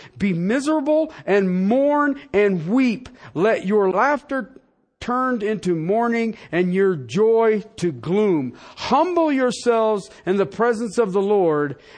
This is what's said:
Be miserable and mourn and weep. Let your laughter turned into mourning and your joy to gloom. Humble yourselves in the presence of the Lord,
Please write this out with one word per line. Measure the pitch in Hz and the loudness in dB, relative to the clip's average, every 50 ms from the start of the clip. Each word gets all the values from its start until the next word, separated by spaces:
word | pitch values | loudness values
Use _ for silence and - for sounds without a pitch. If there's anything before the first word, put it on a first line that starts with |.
| - - _ | -20 -20 _
Be | - 190 202 180 | -4 -2 -2 0
miserable | 165 175 190 226 285 262 294 311 311 269 294 302 311 320 311 - - - | 0 0 0 -2 -2 0 0 -2 0 0 2 2 2 0 -2 -6 -12 -4
and | - 190 202 196 185 180 180 185 196 | 0 2 2 2 2 0 0 0 2
mourn | 233 269 277 294 294 294 285 285 277 277 - - - | 2 2 2 2 2 2 0 0 -2 -4 -8 -4 0
and | - 208 202 190 175 151 170 | 2 2 2 0 0 -2 0
weep. | 214 262 262 247 214 - - - - - - - - | 0 2 2 2 0 -2 -8 -16 -20 -20 -20 -10 -4
Let | 147 180 220 220 - - | 0 0 0 0 0 0
your | 185 208 214 196 190 | 0 2 2 2 2
laughter | 180 190 233 277 294 277 - - 269 269 214 - - - _ _ _ _ _ _ _ _ | 2 2 2 2 0 -2 -4 -6 -6 -6 -6 -8 -14 -20 _ _ _ _ _ _ _ _
turned | - - 240 254 262 254 247 226 208 | -8 -4 -4 -2 -2 -2 -2 -2 -2
into | 214 220 - - 180 175 | -4 -4 -4 -2 -2 -2
mourning | 160 156 175 202 226 233 233 233 233 226 226 208 - - - | -2 -2 -2 0 0 0 0 0 -2 -2 -4 -6 -8 -12 -6
and | - 170 180 180 180 | -2 -2 0 0 0
your | 190 196 190 185 | 2 2 0 0
joy | 147 127 117 117 185 220 226 226 226 226 220 220 208 - - - | -2 -6 -6 -2 2 2 4 4 4 4 2 2 0 -2 -8 -10
to | - 170 175 143 | -4 -4 -4 -4
gloom. | 120 117 151 180 208 214 202 180 151 131 120 - - - - - | -4 -4 -2 0 2 2 2 2 0 -2 -4 -8 -12 -20 -20 -16
Humble | - - - 226 277 330 359 349 339 330 311 285 | -12 -4 0 2 2 2 2 2 0 0 2 2
yourselves | 262 254 247 - - - 240 233 226 220 220 214 202 180 - - - - | 0 0 0 -2 -2 0 0 2 2 2 2 0 -2 -4 -10 -18 -12 -4
in | 170 190 | -2 0
the | 196 190 | 0 0
presence | 196 - - 226 240 240 208 240 220 175 240 | -2 -2 -2 0 0 0 -2 -4 -4 -2 0
of | 233 190 180 | 0 0 0
the | 202 196 | 0 0
Lord, | 196 208 202 180 165 151 147 147 143 131 - - - - | 2 2 2 2 2 2 0 -2 -2 -6 -10 -16 -20 -20